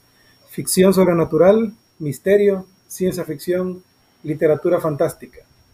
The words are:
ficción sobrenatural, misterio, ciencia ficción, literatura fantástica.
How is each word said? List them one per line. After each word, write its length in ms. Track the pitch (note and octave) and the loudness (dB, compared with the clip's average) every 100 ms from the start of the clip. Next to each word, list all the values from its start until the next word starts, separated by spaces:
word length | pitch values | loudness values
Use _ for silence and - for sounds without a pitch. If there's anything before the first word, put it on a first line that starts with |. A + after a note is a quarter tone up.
| _ _ _ _ _ | _ _ _ _ _
ficción 460 | - - F#3 F#3+ | -12 -4 2 4
sobrenatural, 800 | F#3 F3+ E3+ D#3 D#3 F3 A3 A3 - _ - | 4 2 2 0 2 4 4 0 -8 _ -12
misterio, 680 | D3+ C#3 F#3 G3+ G3+ F#3+ F#3 _ - | -10 -6 0 2 2 -2 -6 _ -16
ciencia 380 | - F#3 F3 | -6 -4 -4
ficción, 580 | D#3 D3+ - F3+ F#3 F3+ _ _ _ _ | -8 -10 -6 -4 -4 -10 _ _ _ _
literatura 560 | D3+ D3+ D#3+ D3 F3 F3 | -10 -2 0 0 0 -2
fantástica. 640 | D#3+ C#3+ E3 - A#2 - - _ _ | -2 -2 -4 -6 -20 -20 -20 _ _